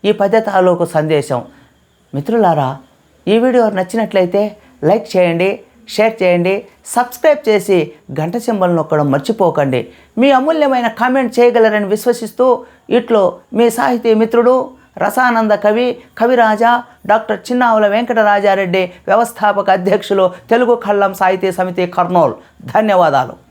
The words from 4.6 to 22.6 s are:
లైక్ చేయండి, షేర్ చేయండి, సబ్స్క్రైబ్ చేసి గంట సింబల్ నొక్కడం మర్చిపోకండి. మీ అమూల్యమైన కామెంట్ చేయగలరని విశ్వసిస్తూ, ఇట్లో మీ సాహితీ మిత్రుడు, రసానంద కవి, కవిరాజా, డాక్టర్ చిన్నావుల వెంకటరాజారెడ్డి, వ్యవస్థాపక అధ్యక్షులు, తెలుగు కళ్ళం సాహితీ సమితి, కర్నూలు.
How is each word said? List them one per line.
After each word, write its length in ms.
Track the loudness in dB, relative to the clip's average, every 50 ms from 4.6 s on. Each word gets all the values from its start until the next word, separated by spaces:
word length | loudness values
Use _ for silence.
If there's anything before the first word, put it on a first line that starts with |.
| _ _ _ _ 0
లైక్ 240 | 0 0 0 -2 -2 0
చేయండి, 340 | 2 2 2 2 0 -2 -2 -2 -6 -12 _ _ _ _ -10 -2
షేర్ 200 | 0 0 0 0 0 0
చేయండి, 420 | 0 2 2 0 0 -2 -4 -6 -14 _ _ _
సబ్స్క్రైబ్ 640 | -6 -4 -4 -4 -4 -6 0 0 0 0 2 0 0
చేసి 280 | 0 0 0 0 0 0 0 -4 -10 -20 _ -12 -8 -6
గంట 180 | -6 -6 -6
సింబల్ 380 | -6 -4 -4 -2 0 0 0 0
నొక్కడం 320 | -2 -2 0 0 0 0 0
మర్చిపోకండి. 680 | 0 -2 -2 -4 -2 0 0 0 2 0 -2 -2 -2 -4 -6 -8 -16 -20 _ _ _
మీ 100 | 0 2 2
అమూల్యమైన 560 | 2 2 2 0 0 0 0 0 0 -2 -2 -4 -2 -2
కామెంట్ 400 | -2 0 0 0 -2 -2 0 2
చేయగలరని 480 | 2 4 4 4 2 2 2 0 -2 -2 -4
విశ్వసిస్తూ, 720 | -2 -2 -2 -2 -2 -6 -10 -2 0 2 2 2 0 -4 -16 -20 _ _ -2
ఇట్లో 340 | 0 0 0 2 0 2 2 0 -2 -6 _ _ 0
మీ 160 | 0 0 0
సాహితీ 440 | 0 0 -2 -2 -2 0 0 0 2
మిత్రుడు, 420 | 2 2 2 0 2 2 2 2 0 -2 -6 -14 _ _ _ _
రసానంద 540 | -4 -4 -2 0 0 0 0 0 0 0 0
కవి, 360 | 0 0 2 0 0 0 -2 -2 -4 -6 -14 _ _
కవిరాజా, 680 | -2 0 2 2 2 2 2 2 2 2 2 2 0 -4 -10 -20 _ -2
డాక్టర్ 340 | 0 0 0 0 -4 -8 -8 -6
చిన్నావుల 400 | -4 -2 0 2 2 2 2 2
వెంకటరాజారెడ్డి, 960 | 0 0 -2 -2 -2 0 0 2 2 2 2 2 0 0 0 0 -2 0 -2 -2 -4 -8 -12 _
వ్యవస్థాపక 600 | 0 0 2 0 -2 -4 -2 -2 0 0 0 0 0
అధ్యక్షులు, 640 | 0 0 2 0 0 0 0 -2 0 0 0 0 -2 -6 -4 -2
తెలుగు 260 | 0 0 2 0 0
కళ్ళం 380 | -2 0 -2 0 0 0 -2 0
సాహితీ 380 | 0 0 0 0 0 -2 -4
సమితి, 360 | -2 -2 -4 -4 -2 -4 -4
కర్నూలు. 480 | -2 -2 -2 -2 0 2 2 2 2 -2 -6 -16 -20 _ _